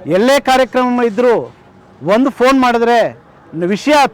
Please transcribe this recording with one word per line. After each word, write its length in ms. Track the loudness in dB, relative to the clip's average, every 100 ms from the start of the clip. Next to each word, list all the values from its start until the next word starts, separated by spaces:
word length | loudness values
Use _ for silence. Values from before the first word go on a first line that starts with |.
| -4 0
ಎಲ್ಲೇ 240 | 2 0
ಕಾರ್ಯಕ್ರಮ 640 | 2 0 0 -2 -2 -2 -2
ಇದ್ದರೂ 260 | 0 0 0 -4 -16 -20 -20 -20 -12 -2
ಒಂದು 160 | 0 0
ಫೋನ್ 320 | 0 0 2 0
ಮಾಡಿದ್ರೆ 340 | 0 0 0 0 -6 _ -20 -16 -6 -4
ವಿಷಯ 200 | -4 0 2 0